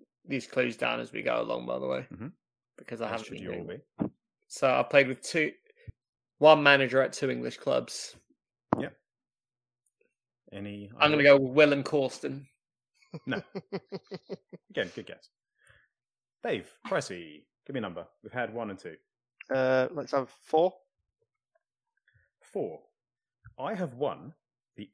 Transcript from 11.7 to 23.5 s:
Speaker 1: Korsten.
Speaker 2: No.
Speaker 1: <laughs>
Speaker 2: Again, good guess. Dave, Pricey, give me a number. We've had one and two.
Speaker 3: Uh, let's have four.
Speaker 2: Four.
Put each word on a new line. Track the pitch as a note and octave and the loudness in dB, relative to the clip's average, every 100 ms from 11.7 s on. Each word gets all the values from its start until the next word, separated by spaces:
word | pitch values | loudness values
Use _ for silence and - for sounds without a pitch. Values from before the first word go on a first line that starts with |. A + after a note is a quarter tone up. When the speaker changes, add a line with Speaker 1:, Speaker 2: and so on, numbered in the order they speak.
| C#3+ | 6
Speaker 1:
Korsten. | C3+ D3+ C3 - C#3+ C3+ C#3 _ _ _ _ _ _ D#3+ - | 0 0 0 -4 -10 -10 -16 _ _ _ _ _ _ -14 -8
Speaker 2:
No. | G3 - | -8 -8
Speaker 1:
<laughs> | F#3+ - G3 - G3 - F#3+ - F3+ _ F3+ _ | -14 -10 -12 -10 -16 -14 -16 -14 -16 _ -20 _
Speaker 2:
Again, | G3 - | -6 -6
good | - - | -8 -16
guess. | - _ _ _ _ _ _ _ _ _ _ _ _ | -18 _ _ _ _ _ _ _ _ _ _ _ _
Dave, | B3 B2+ - - - | -6 -6 -6 -14 -4
Pricey, | F3 - F2+ D#2+ D2+ _ _ - | -4 -4 -10 -14 -20 _ _ -10
give | |
me | C3+ | -8
a | |
number. | G#2 E2+ - _ | -6 -8 -14 _
We've | G#2+ | -12
had | B2 A2+ | -8 -6
one | A2+ A2 | -6 -10
and | F#2+ | -10
two. | F2 D#2+ _ _ _ _ - | -14 -18 _ _ _ _ -4
Speaker 3:
Uh, | C3 C3 C3 B2+ | 0 2 2 0
let's | D#3+ C3 | -4 -4
have | C#3 B2 - | -4 -4 -10
four. | - D#3 F3+ - _ _ _ _ _ _ _ _ _ _ _ _ _ _ _ _ - | -2 2 2 0 _ _ _ _ _ _ _ _ _ _ _ _ _ _ _ _ -12
Speaker 2:
Four. | G3+ A2+ A2 _ _ _ _ _ _ - | -8 -6 -8 _ _ _ _ _ _ -20